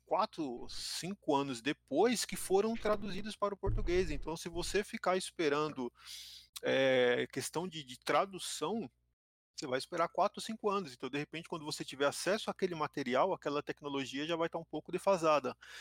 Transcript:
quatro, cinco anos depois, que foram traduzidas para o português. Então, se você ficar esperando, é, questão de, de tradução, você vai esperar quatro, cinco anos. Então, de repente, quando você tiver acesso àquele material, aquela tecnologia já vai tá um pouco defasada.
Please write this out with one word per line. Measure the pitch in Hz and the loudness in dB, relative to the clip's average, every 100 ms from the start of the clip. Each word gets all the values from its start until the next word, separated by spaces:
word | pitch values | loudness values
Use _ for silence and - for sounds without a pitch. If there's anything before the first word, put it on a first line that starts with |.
| - | -2
quatro, | 175 220 - 143 117 101 | 0 0 -2 -4 -6 -8
cinco | - - - 165 - - | -8 -8 -6 -8 -4 2
anos | 139 139 120 | 4 4 -2
depois, | 117 151 - 139 233 220 | -2 -4 -2 4 4 4
que | - - | -2 -4
foram | - 190 220 226 | 2 2 4 0
traduzidas | 214 208 - 185 208 | 0 0 -2 -6 -6
para | - 202 | -4 -4
o | - | -2
português. | 190 - 170 180 180 | 0 0 2 2 2
Então, | 147 - 165 | -2 -4 -6
se | 175 | -6
você | 170 165 190 | -6 -2 -2
ficar | 208 214 - 190 | -2 -2 0 0
esperando, | - - 156 143 156 131 120 - - - - - - - | -2 0 2 2 0 -2 -6 -6 -16 -16 -16 -20 -18 -6
é, | 139 131 135 127 123 123 127 | 2 4 6 6 6 4 0
questão | 139 - 156 185 | -4 -4 -4 -4
de, | 160 | -6
de | 131 127 | -12 -8
tradução, | - 147 196 190 - - 151 220 143 _ _ _ _ _ _ - | 0 2 2 -4 -8 -4 -4 -4 -6 _ _ _ _ _ _ -10
você | 147 | -2
vai | 131 | -2
esperar | - 170 165 | -2 0 0
quatro, | - 196 - | 2 2 0
cinco | - 220 208 | -8 -4 0
anos. | 196 165 | 0 -2
Então, | 127 131 | -8 -4
de | 139 | -4
repente, | 147 156 - | -4 -8 -8
quando | 170 | -8
você | 147 - | -6 -8
tiver | 151 135 143 | -6 0 0
acesso | - - 208 - | 2 0 0 -2
àquele | - 185 160 | -2 -2 -2
material, | 147 - 127 127 180 | -4 -2 2 4 2
aquela | 170 156 143 | 0 -2 -2
tecnologia | - - 147 139 127 131 | -4 -8 -4 -4 -4 -4
já | 156 165 | -2 0
vai | 165 | 0
tá | 170 | -2
um | |
pouco | 165 151 - | -6 -10 -6
defasada. | 175 - 190 160 147 127 - - - | -2 2 4 6 4 2 -6 -14 -16